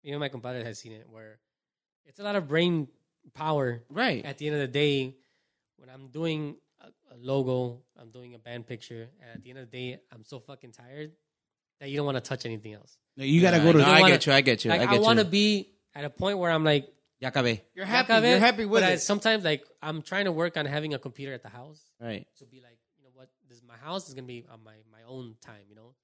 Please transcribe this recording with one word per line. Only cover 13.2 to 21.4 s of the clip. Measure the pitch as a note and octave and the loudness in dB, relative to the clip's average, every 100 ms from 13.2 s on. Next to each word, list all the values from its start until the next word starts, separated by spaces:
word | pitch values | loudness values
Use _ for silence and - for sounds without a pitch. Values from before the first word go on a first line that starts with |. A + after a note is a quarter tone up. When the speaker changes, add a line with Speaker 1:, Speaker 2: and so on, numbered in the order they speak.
Speaker 3:
you | C3+ D#3+ | 2 4
gotta | F3+ E3+ | 6 6
Speaker 2:
Yeah, | |
Speaker 3:
go | D#3 | 6
to | D#3+ | 8
Speaker 2:
no, | |
I | C#3+ D#3 | 8 8
Speaker 1:
wanna, | F#3 | 8
Speaker 2:
get | F3 D3+ | 6 4
you, | |
I | C#3 | 4
get | C3 A#2 | 4 2
you, | - | 0
Speaker 1:
like, | E3+ | 0
Speaker 2:
I | |
Speaker 1:
I | B2+ | 4
Speaker 2:
get | G3+ | 4
Speaker 1:
wanna | G#3+ A3+ | 4 4
Speaker 2:
you. | G3 | 4
Speaker 1:
be | G3 G#3+ G#3 - _ _ | 2 2 2 -4 _ _
at | D3 | -12
a | C#3+ | -12
point | - F#3 G3+ | -6 -4 -2
where | F3 | 0
I'm | D#3+ | 2
like, | D#3 D3 C3+ _ _ _ | 4 2 0 _ _ _
Speaker 2:
Ya | B2+ | -6
acabé. | C#3 B2 A2 _ | -2 -2 -2 _
Speaker 4:
You're | - | -12
Speaker 1:
"Ya | F#3+ | -2
Speaker 4:
happy. | A#3+ A#3+ | 0 2
Speaker 1:
acabé," | A3+ A#3 | 2 4
Speaker 4:
You're | B3 | 4
happy | A3+ G#3+ | 4 2
with | G#3+ A3 | 0 2
Speaker 1:
but | F#3 | 2
I, | |
Speaker 4:
it. | F3+ | 0
Speaker 1:
sometimes, | - G3+ A3 A3 | -2 0 0 0
like, | F3 D3 - _ | 0 -4 -6 _
I'm | D3+ D#3 | -10 -10
trying | - F#3+ G3 | -8 -4 -4
to | |
work | D#3+ E3+ E3 | -2 -4 -4
on | C#3+ | -6
having | D3 D#3 | -6 -6
a | C#3 | -8
computer | C3 A#2 C#3 | -10 -14 -14
at | B2+ | -14